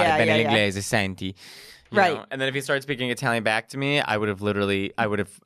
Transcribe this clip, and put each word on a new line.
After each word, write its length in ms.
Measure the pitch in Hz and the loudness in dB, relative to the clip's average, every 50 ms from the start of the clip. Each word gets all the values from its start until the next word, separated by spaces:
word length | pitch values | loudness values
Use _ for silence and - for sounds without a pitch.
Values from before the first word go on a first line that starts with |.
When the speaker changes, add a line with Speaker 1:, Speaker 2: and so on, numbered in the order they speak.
| 180 | 4
Speaker 1:
yeah, 140 | 165 156 - | 4 4 4
Speaker 2:
bene 100 | 113 107 | 4 4
Speaker 1:
yeah, 80 | 104 107 | 4 2
yeah. 120 | 113 - 110 107 104 101 | 2 2 2 2 2 2
Speaker 2:
l'inglese, 120 | 92 101 98 | 0 -2 -4
senti." 520 | - 123 110 98 95 92 95 95 95 95 - - - - - - - - - - - | 0 0 0 0 0 -2 -6 -6 -8 -8 -10 -14 -20 -20 -20 -20 -20 -20 -20 -12 -4
You 60 | - 208 | 2 4
Speaker 1:
Right. 160 | 190 175 151 | 4 4 2
Speaker 2:
know? 100 | 110 101 - | -2 -6 -8
And 80 | - 131 | -6 -4
then 80 | 135 135 | -2 -2
if 60 | 127 | -2
he 60 | 139 | -2
started 200 | 131 - 147 139 131 | -2 -2 -2 -2 -2
speaking 260 | 139 143 117 127 123 | -4 -4 -4 -2 -4
Italian 340 | 120 - 139 127 117 117 104 | -2 -2 0 0 0 0 2
back 240 | 110 107 113 - - | 0 0 0 -2 -4
to 80 | - 135 | -8 -4
me, 220 | 139 139 143 147 | -2 0 0 0
I 160 | - - 107 | 0 0 0
would 140 | 107 107 104 | 0 0 -2
have 120 | 101 92 | -2 -2
literally, 520 | 101 104 101 101 101 98 98 98 98 - - - | -2 -2 0 0 0 0 0 0 -2 -2 -2 -2
I 100 | 113 107 | -2 -2
would 120 | 104 101 | 0 -2
have, 200 | 98 - - - _ | -4 -4 -8 -14 _